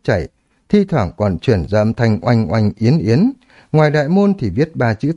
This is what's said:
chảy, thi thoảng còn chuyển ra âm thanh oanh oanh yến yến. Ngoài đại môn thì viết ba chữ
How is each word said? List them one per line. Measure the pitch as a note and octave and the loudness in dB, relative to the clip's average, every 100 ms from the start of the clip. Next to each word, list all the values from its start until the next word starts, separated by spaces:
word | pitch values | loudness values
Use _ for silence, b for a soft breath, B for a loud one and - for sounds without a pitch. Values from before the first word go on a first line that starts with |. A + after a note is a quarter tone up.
chảy, | - G2+ C#2 _ _ _ _ | -4 -4 -4 _ _ _ _
thi | G#3 G3 | 0 2
thoảng | D#3 F2+ - | -2 -2 -2
còn | G#2 E2+ | -4 -2
chuyển | - G#2 D2+ | 0 0 0
ra | G#2 | 0
âm | G#2+ | 0
thanh | A2 A#2 G#2+ | 0 0 0
oanh | - A#2 A2 | 0 0 0
oanh | A2+ G#2 - | 0 0 0
yến | A2 D#3+ | 0 0
yến. | G#2 B2 A#3+ C#4 b b b | 2 2 0 -2 b b b
Ngoài | D#3 D3+ | 0 2
đại | D3+ C#3+ | 0 0
môn | F#3+ G3+ G3 | 0 0 0
thì | A2 | -4
viết | F2+ D#3+ C3 | -2 -4 -2
ba | A#2+ | -2
chữ | G#2+ C#3+ | -2 -4